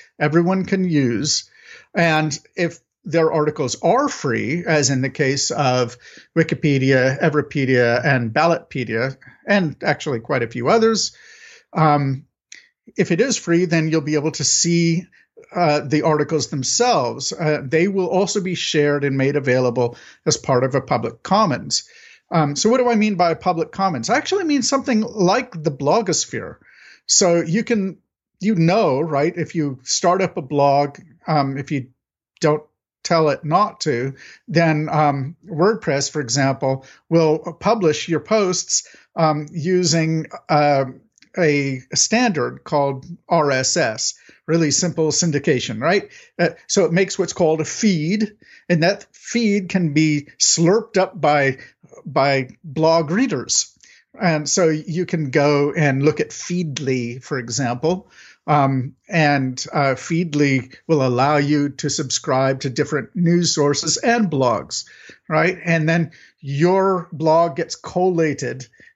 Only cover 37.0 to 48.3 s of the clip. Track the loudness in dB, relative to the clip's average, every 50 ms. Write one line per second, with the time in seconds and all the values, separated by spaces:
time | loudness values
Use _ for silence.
37 | _ 0 2 4 4 4 2 0 -2 -8 -8 -2 0 0 2 2 2 0 0 0
38 | -2 -2 -4 -2 -2 0 0 2 2 0 -2 -4 -4 -4 -4 -4 -4 -6 -18 -20
39 | _ _ -2 0 0 2 0 0 -4 -8 -8 -6 -2 0 0 2 2 2 2 2
40 | 0 0 0 -2 -4 -6 -12 -12 _ 0 2 4 4 4 4 2 0 -2 -6 -16
41 | _ _ _ _ _ _ -4 0 0 2 2 2 0 -2 -4 -6 -8 -6 -2 -2
42 | 0 0 2 2 2 2 0 0 -2 -4 -6 -10 -8 -4 -2 0 0 0 -2 -6
43 | -10 -16 -18 -12 _ 0 2 2 2 2 2 0 0 0 0 0 0 0 -2 -4
44 | -6 -6 -8 -10 _ -20 -20 _ _ -2 0 0 2 2 0 0 0 -2 -2 0
45 | -2 0 0 0 0 0 0 0 2 2 0 0 0 -4 -6 -2 0 0 0 0
46 | -2 -4 -16 -20 -20 _ _ -2 -2 -2 -2 -4 _ -2 0 2 2 2 2 2
47 | 0 0 -2 -4 -4 -4 -2 0 2 2 2 0 -2 -6 -4 0 0 0 2 2
48 | 0 -2 -2 -2 -2 -4